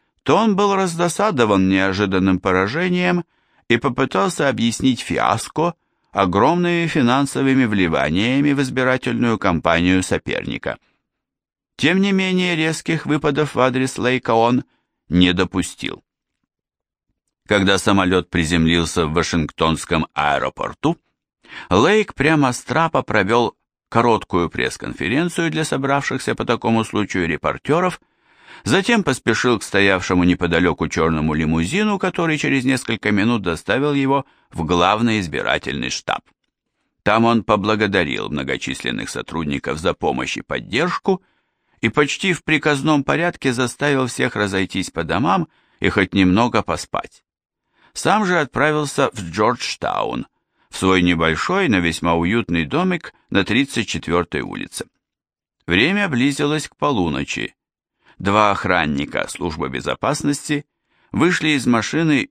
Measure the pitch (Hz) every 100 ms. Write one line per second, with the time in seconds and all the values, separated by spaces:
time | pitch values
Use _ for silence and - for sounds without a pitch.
0 | _ _ - 160 220 190 202 196 185 165
1 | 175 - 208 151 113 98 95 95 95 95
2 | 101 95 95 92 98 92 98 143 185 180
3 | 180 175 - _ _ _ - - 143 120
4 | 135 185 196 - 143 110 117 110 131 120
5 | - - 58 107 - - 170 - _ _
6 | _ 98 98 95 120 175 175 170 165 160
7 | 120 131 139 135 135 135 123 104 87 76
8 | 69 85 113 135 147 139 131 123 127 127
9 | - 117 120 110 98 85 82 82 87 92
10 | 90 87 - - - 57 - 58 _ _
11 | _ _ _ _ _ _ _ - 139 190
12 | 196 190 190 185 180 165 160 160 - 160
13 | - 151 151 147 151 - 127 127 131 -
14 | 117 127 - 113 117 123 - _ _ _
15 | - 85 90 90 92 - 90 - - 50
16 | _ _ _ _ _ _ _ _ _ _
17 | _ _ _ _ - 104 95 95 - 98
18 | 92 92 87 87 78 85 80 85 80 -
19 | 80 80 80 85 76 - 80 78 - 80
20 | 73 - 73 69 65 - 53 - 147 175
21 | _ _ _ _ - - - 92 147 214
22 | 208 - 139 156 135 120 - 131 165 139
23 | - 107 95 117 117 - _ _ _ -
24 | 120 107 - 92 85 - 64 - - -
25 | 78 131 175 - 165 156 156 139 135 139
26 | - 131 - 110 110 117 110 113 107 104
27 | 101 95 82 76 76 - - 156 180 -
28 | _ _ _ _ - - - 170 196 233
29 | 175 127 - 110 123 117 - 98 98 92
30 | - 90 90 87 87 82 87 80 82 -
31 | 80 80 78 76 78 82 87 170 214 196
32 | 190 - 170 151 147 135 127 131 - 110
33 | 107 104 107 120 92 80 - 113 147 143
34 | 135 139 - _ _ - 80 87 87 107
35 | 117 110 87 71 50 76 - 67 62 -
36 | - 50 - _ _ _ _ _ _ _
37 | - 110 117 117 - 104 101 110 104 98
38 | 78 57 50 73 67 65 - 65 64 55
39 | 55 - - 78 78 69 - 76 85 -
40 | 85 65 64 - - 67 52 107 175 -
41 | - 185 _ _ _ _ _ _ 113 147
42 | 147 - 190 170 - 156 156 139 147 151
43 | 139 143 175 - 135 120 123 - 147 135
44 | 127 - 127 110 104 95 95 - 87 -
45 | 82 82 147 190 160 _ _ _ 90 -
46 | 95 98 92 92 120 107 - 80 - -
47 | - _ _ _ _ _ _ _ _ -
48 | 156 202 196 175 147 110 147 151 143 -
49 | 135 - 87 82 107 120 - - - 50
50 | 53 62 - _ _ _ _ - 95 92
51 | 87 85 82 80 - 185 185 98 85 80
52 | 85 85 85 117 107 85 76 147 185 175
53 | - - _ - 95 220 - - 107 82
54 | - 85 85 73 52 50 50 - - _
55 | _ _ _ _ _ _ - 90 139 202
56 | 202 123 135 139 147 151 - _ 147 123
57 | 85 69 71 - 55 - _ _ _ _
58 | _ - 95 104 107 98 98 90 78 71
59 | 71 - - - 85 80 69 65 62 62
60 | 110 147 143 143 - 143 - _ _ _
61 | _ 95 160 180 156 147 123 117 107 151
62 | 165 143 -